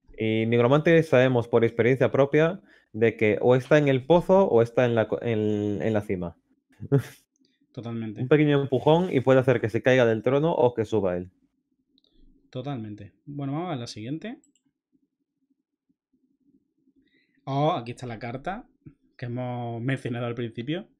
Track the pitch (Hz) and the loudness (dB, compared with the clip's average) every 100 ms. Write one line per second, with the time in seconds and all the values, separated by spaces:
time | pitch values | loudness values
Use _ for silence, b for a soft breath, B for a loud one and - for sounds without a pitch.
0 | _ - 110 110 113 120 120 143 160 165 | _ -6 -2 -2 0 2 4 4 4 2
1 | 160 127 131 123 113 117 113 - 113 131 | 4 4 4 2 2 2 2 2 2 2
2 | 127 131 139 151 165 196 b b b 107 | 2 2 2 2 0 -2 b b b 0
3 | 113 - 107 101 120 127 127 151 143 131 | 0 2 0 2 2 2 4 2 2 0
4 | 127 170 170 190 196 113 117 - 123 117 | 2 2 4 2 4 2 2 2 2 2
5 | 107 - 117 110 107 104 104 101 92 107 | 0 -2 -4 -2 -2 -2 -4 -4 -2 -2
6 | 98 92 87 - _ _ _ - 104 139 | -2 -6 -8 -12 _ _ _ -16 -2 -2
7 | - - _ _ _ _ _ - 113 117 | -2 -14 _ _ _ _ _ -16 -12 -10
8 | 110 110 127 151 151 143 135 127 151 165 | -10 -6 2 2 4 2 0 0 4 2
9 | 185 135 123 131 127 117 113 113 131 127 | 2 0 4 4 4 0 0 -2 2 4
10 | 117 110 123 139 160 - 123 120 107 110 | 4 2 0 0 0 2 0 0 -4 -2
11 | 95 90 92 _ _ _ _ _ _ _ | -2 -4 -8 _ _ _ _ _ _ _
12 | _ _ _ _ _ 127 131 135 110 104 | _ _ _ _ _ -14 -10 -10 -12 -14
13 | 101 _ - 143 139 147 180 135 120 - | -18 _ -16 -10 -8 -6 -6 -8 -10 -12
14 | 113 160 214 262 _ _ _ _ _ _ | -10 -10 -12 -16 _ _ _ _ _ _
15 | _ _ _ _ 269 _ _ _ _ _ | _ _ _ _ _ _ _ _ _ _
16 | _ _ _ _ _ _ _ _ _ _ | _ _ _ _ _ _ _ _ _ _
17 | _ _ _ _ - 139 151 170 117 117 | _ _ _ _ -6 -2 0 -2 -6 -12
18 | 127 110 117 127 180 208 - _ - _ | -12 -12 -12 -10 -10 -12 -14 _ -20 _
19 | _ - 123 120 123 123 120 117 123 135 | _ -16 -12 -8 -8 -8 -10 -8 -6 -6
20 | 123 117 120 120 120 117 120 175 220 | -8 -8 -8 -8 -10 -10 -10 -10 -12